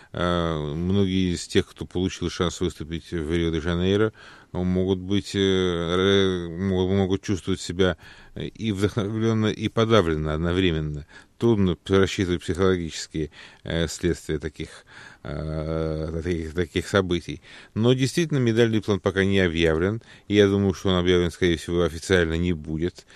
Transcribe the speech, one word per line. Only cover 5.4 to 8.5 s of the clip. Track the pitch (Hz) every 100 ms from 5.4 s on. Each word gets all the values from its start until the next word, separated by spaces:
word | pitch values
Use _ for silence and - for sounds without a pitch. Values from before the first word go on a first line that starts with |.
| 98 95 92 85 85 90 95 98 95 90 85
ре-, | 82
могут, | 98 92 92 98
могут | 95 95
чувствовать | - 95 - 92
себя | - 87 92 85 - - - -
и | 76